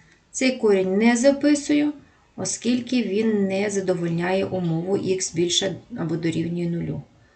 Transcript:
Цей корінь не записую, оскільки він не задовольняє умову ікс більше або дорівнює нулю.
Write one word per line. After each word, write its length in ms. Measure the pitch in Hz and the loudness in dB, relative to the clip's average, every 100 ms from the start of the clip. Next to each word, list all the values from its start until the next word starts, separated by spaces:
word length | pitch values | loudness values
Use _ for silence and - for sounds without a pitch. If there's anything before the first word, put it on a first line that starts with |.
| _ _ _ | _ _ _
Цей 280 | - 262 254 | -2 -2 2
корінь 400 | 214 190 185 196 | 2 4 2 4
не 180 | 233 240 | 4 6
записую, 760 | 277 277 294 285 - 294 294 - - _ _ - | 4 4 2 2 2 2 2 -4 -16 _ _ -8
оскільки 680 | 190 - 233 247 - 254 | -8 -4 -2 -2 0 -2
він 440 | 196 202 226 208 190 | 0 0 2 2 0
не 240 | 190 208 | 0 -2
задовольняє 720 | 196 180 170 170 165 180 190 | -2 -2 -2 0 -2 0 0
умову 520 | 196 185 175 160 180 202 | -2 -2 -2 -2 0 -2
ікс 380 | 185 185 - | -2 -2 -4
більше 420 | 160 175 - 190 165 - - | -2 0 0 -2 -6 -12 -8
або 180 | 165 165 | -4 -2
дорівнює 520 | 165 165 165 175 170 | -2 -2 -4 -4 -4
нулю. 340 | 170 156 151 - _ _ | -4 -4 -8 -10 _ _